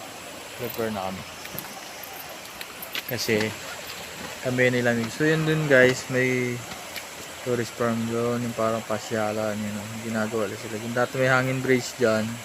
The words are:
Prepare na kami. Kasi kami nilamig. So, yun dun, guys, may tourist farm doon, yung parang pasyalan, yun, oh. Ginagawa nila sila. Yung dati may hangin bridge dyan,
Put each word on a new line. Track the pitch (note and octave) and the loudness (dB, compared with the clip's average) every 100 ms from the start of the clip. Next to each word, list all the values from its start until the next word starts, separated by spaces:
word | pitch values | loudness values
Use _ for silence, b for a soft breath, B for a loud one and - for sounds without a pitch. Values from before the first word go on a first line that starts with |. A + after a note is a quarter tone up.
| - - - - - - | -12 -12 -12 -12 -12 -8
Prepare | A#2+ - A2+ | -6 -2 -2
na | G#2 F#2 | 0 -4
kami. | F#2 - - - - - - - - - - - - - - - - - - - | -4 -8 -12 -10 -10 -10 -12 -12 -12 -12 -12 -12 -12 -12 -12 -12 -12 -8 -8 -4
Kasi | A#2+ - G#2+ G#2+ G#2+ - - - - - - - - | -2 2 2 2 -4 -8 -10 -10 -10 -10 -10 -10 -6
kami | C3 B2+ B2+ | -2 4 4
nilamig. | B2 A#2+ A#2 A#2 | 6 4 2 0
So, | - D#3 | 2 4
yun | D#3+ | 4
dun, | D#3 D#3 D3+ | 4 2 6
guys, | C3 B2+ B2+ - | 10 10 6 0
may | B2+ B2+ B2+ B2 A#2+ - - - - - - - - | 2 2 2 0 -4 -8 -12 -12 -12 -12 -12 -12 -8
tourist | B2+ A#2+ A2+ - | -2 0 0 0
farm | A#2+ A#2 A2+ | 0 0 0
doon, | A#2 A#2+ A#2+ | 0 0 0
yung | A#2+ A#2 | -2 0
parang | A2 A2+ - | 0 0 -2
pasyalan, | G#2 - A2 G#2+ G#2+ A2 | -4 -2 0 0 0 -2
yun, | G#2 G#2+ G#2 | -2 -4 -4
oh. | G#2+ A2+ | -6 -8
Ginagawa | A2+ A2 G#2+ A2+ G2+ | -4 0 0 0 -2
nila | A2 | -4
sila. | A2+ G#2+ | -6 -6
Yung | A#2 A#2+ | -2 0
dati | A#2+ C3+ | 0 2
may | C3 | 4
hangin | C3 C3 C3 | 6 4 2
bridge | C3 B2+ - - | 4 2 2 2
dyan, | A#2 A2 A2 A#2 | 4 4 0 -4